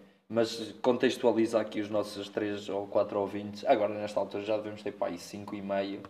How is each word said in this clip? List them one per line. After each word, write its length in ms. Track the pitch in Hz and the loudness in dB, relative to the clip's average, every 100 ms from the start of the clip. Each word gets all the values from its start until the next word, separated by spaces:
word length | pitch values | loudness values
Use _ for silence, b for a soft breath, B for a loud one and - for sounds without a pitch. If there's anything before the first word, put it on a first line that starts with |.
| B B _ | B B _
Mas 460 | 110 113 - 107 98 | 2 2 0 -8 -2
contextualiza 800 | 131 120 127 - 123 110 110 113 | 2 4 4 4 4 4 4 4
aqui 200 | 104 104 | 0 -4
os 100 | 104 | -2
nossos 380 | 107 104 101 98 | 0 -2 -6 -6
três 380 | - 107 101 101 | -2 -2 -4 -4
ou 180 | 98 101 | -4 0
quatro 320 | 107 98 101 | 0 2 2
ouvintes. 440 | 98 101 104 - - | 0 -2 -6 -6 4
Agora, 260 | 127 104 | 4 4
nesta 280 | 104 104 104 | 0 -2 -2
altura, 220 | 98 101 | -2 -4
já 140 | 101 107 | 0 0
devemos 260 | 104 104 | -2 -6
ter, 100 | 101 | -8
pá, 160 | 98 98 | -2 -4
aí 100 | 87 | -4
cinco 360 | - 101 101 | -10 -10 -8
e 60 | 104 | -8
meio 400 | 98 98 98 98 - | -2 0 0 -4 -10